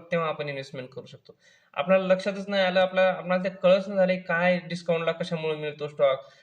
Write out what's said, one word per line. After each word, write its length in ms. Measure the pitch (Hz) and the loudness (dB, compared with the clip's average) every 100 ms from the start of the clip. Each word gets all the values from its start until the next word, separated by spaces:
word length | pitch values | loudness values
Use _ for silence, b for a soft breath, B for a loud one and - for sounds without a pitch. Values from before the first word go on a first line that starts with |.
| - | -4
तेव्हा 160 | 170 160 | -2 -2
आपण 140 | 147 | -4
इन्व्हेस्टमेंट 460 | 147 139 135 135 127 | -6 -8 -10 -12 -12
करू 180 | - - | -14 -18
शकतो. 320 | 147 _ - b b b | -20 _ -20 b b b
आपल्याला 400 | - 143 190 185 | -6 2 2 4
लक्षातच 340 | 185 202 196 196 | 0 0 -6 -4
नाही 140 | 196 | 0
आलं, 180 | 185 185 | 2 2
आपल्याला, 300 | 185 185 185 | 2 4 2
आपल्याला 340 | 165 170 185 | 2 -2 -2
ते 40 | 185 | -2
कळच 400 | - 180 196 196 | 2 4 4 2
नाही 80 | 196 | 0
झाले 200 | 185 185 | 2 0
काय 420 | 180 170 180 180 | -2 0 2 2
डिस्काउंटला 540 | 160 175 - 165 165 | -2 -8 -2 0 0
कशामुळे 440 | 165 170 165 160 151 | -4 -4 -4 -4 -4
मिळतो 320 | 151 143 147 | -6 -8 -10
स्टॉक, 300 | - 139 143 B B | 0 2 2 B B